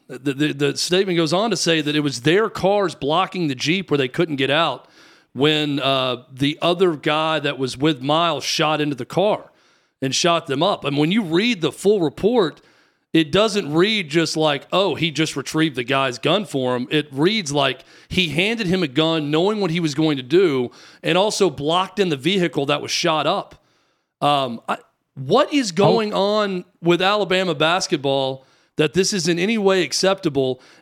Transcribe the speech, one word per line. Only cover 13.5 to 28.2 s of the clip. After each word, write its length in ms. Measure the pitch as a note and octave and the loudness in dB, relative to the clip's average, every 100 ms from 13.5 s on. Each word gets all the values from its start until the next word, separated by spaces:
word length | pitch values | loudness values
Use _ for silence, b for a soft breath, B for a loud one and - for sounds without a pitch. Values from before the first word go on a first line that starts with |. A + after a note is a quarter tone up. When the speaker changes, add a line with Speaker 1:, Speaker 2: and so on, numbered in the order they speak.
| G3+ D#3+ | 0 -2
Speaker 1:
read 380 | D#3 G3 A3 D#3+ | 2 2 0 -2
just 300 | D#3+ D#3+ D#3+ | 0 0 0
like, 280 | D#3 C#3+ - | 0 0 -2
"Oh, 220 | F3 G3 | 0 0
he 160 | B2 E3 | 0 -2
just 260 | C#3 D#3 - | -2 -4 -4
retrieved 400 | B2+ D#3+ D#3+ B2+ | -6 -2 -2 -2
the 80 | |
guy's 340 | A#2+ C3+ C3+ A#2+ | -2 0 -2 -2
gun 280 | - F#3 F#3+ | 0 0 -2
for 280 | C#3 B2+ | -2 -2
him." 140 | B2 B2 | -2 -2
It 180 | D3+ D3 | -2 -2
reads 400 | C3+ E3 A3 D#3 | 0 2 2 -2
like 320 | C#3+ C3+ C3 - b b | 0 0 -2 -12 b b
he 220 | - F3 | -2 0
handed 360 | C#3+ G3 A3+ F#3+ | 0 0 0 0
him 160 | F#3+ | 0
a 60 | D#3+ | 0
gun, 420 | B2+ D#3+ E3 D3 | 0 0 0 0
knowing 300 | D3+ F#3 G#3+ | 0 0 0
what 100 | F#3+ | -2
he 100 | E3 | -2
was 140 | D#3+ | -2
going 220 | C#3+ D#3 C#3 | 0 0 0
to 60 | |
do, 480 | B2 E3 F#3+ C3+ A#2+ B B B | 2 2 4 2 -2 B B B
and 160 | - E3+ | -2 2
also 320 | G#3 - F#3+ | 0 2 0
blocked 480 | C3+ C#3+ F3 F#3+ - | 0 -2 0 -2 -2
in 100 | F#3+ | -2
the 80 | C#3 | 0
vehicle 480 | C3+ G3 F3 D#3+ C#3 | 0 2 0 -2 -2
that 140 | D3 | -2
was 100 | A#2 | -2
shot 360 | - E3+ D#3 C#3+ | -2 0 0 0
up. 360 | F#3+ - - _ _ _ _ _ _ | -2 -6 -18 _ _ _ _ _ _
Um, 400 | C#3+ C#3+ C3 A#2 - | 0 0 -2 -6 -8
I, 120 | - - _ _ | -8 -10 _ _
what 380 | - C3 G#3+ D4+ | -14 0 2 4
is 200 | D4 A#3 | 0 -2
going 420 | E3 G3+ A3+ G#3+ | 2 4 4 2
Speaker 2:
Oh. 240 | F#3 G3 G#3+ | 0 0 0
Speaker 1:
on 260 | G#3 F#3 - _ | 0 -4 -8 _
with 220 | E3 E3+ | 2 2
Alabama 520 | F#3 G#3 F#3 F#3 F#3 | 4 0 0 0 0
basketball 920 | D3 D#3 F3+ F#3 D#3 C#3 C3+ | 0 2 0 0 -2 0 0